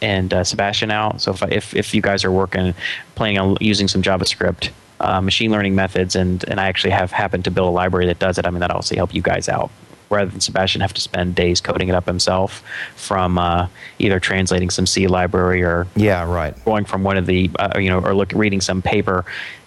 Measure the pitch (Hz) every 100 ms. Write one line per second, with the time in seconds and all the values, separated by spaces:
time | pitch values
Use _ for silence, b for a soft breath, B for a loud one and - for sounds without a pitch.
0 | 110 95 92 90 90 104 101 107 107 107
1 | 107 - - 95 98 104 - - 104 107
2 | 98 98 95 92 95 95 92 87 B B
3 | B - 113 101 95 98 107 98 98 92
4 | 92 92 95 - 90 87 - - - -
5 | 101 95 95 - 113 107 98 95 95 92
6 | 92 95 92 92 - 101 95 92 95 98
7 | 92 - 101 90 90 92 92 90 92 90
8 | 90 87 95 90 87 87 87 87 - -
9 | 90 - 92 92 - - - - - -
10 | - 104 95 98 - 92 95 - 95 -
11 | - - 90 87 87 87 - 87 92 90
12 | 90 90 - 92 98 - B B B -
13 | - 98 90 90 87 85 90 B B B
14 | 107 95 - 95 92 92 90 - 92 -
15 | 95 90 87 92 90 90 87 85 90 104
16 | 104 90 85 87 76 - 113 107 98 95
17 | 95 98 90 92 92 87 98 - 95 92
18 | 92 98 98 107 107 98 - 92 - 107
19 | 98 92 - B B B